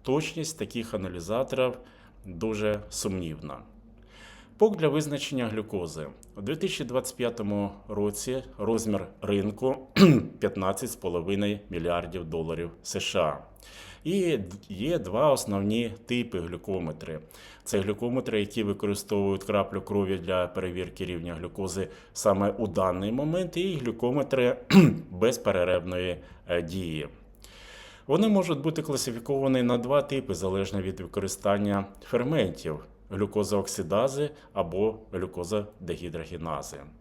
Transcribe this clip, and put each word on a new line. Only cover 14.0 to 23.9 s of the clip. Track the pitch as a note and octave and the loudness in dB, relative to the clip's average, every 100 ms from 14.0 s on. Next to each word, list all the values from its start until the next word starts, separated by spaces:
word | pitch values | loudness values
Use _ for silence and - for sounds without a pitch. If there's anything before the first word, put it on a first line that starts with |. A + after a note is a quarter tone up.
І | D3+ G3 F3 C3 F2+ G2+ - | -2 0 2 0 -4 -12 -12
є | F#2 C3+ E3+ | -6 -2 -2
два | F#2 G#2+ D3 | 0 2 4
основні | B2+ - G2 G2+ A2+ A#2 G2 - | 4 2 0 2 0 -2 -6 -4
типи | B2 A#2 F#2+ | -2 -2 -4
глюкометри. | E2+ F2 - F#2+ D#2+ D2+ D#2+ D#2 - - - - | -6 -8 -4 -4 -4 -6 -10 -10 -12 -20 -20 -18
Це | - G2+ | -4 -2
глюкометри, | F#2+ G2+ A#2+ B2+ A2+ G#2+ | 0 -2 -2 -2 0 -2
які | G2+ A#2 | -2 -2
використовують | G#2 G2 G#2 G2 - G2+ G2 F#2+ | -2 0 -2 -2 0 0 2 0
краплю | - G2+ F#2+ G2 | 2 2 2 -2
крові | - G2+ F#2+ F#2+ | -2 0 2 0
для | E2+ F#2 F2 | 0 0 0
перевірки | F#2+ F#2 F2+ F2+ - F2+ | -2 -4 -4 -6 -6 -6
рівня | F2 F2 E2 | -6 -6 -8
глюкози | F2 F2 F#2+ F#2 F#2 - - | -8 -6 -4 -4 -4 -8 -16
саме | - G#2+ G2 G2+ | 0 2 4 2
у | - G#2+ | 0 -2
даний | F2+ F#2+ F#2 G2+ | 2 2 2 -2
момент, | B2 D3+ F3 F3 E3+ | 0 0 -2 -2 -2
і | F#3+ D#3+ | -2 -2
глюкометри | A#2+ | -4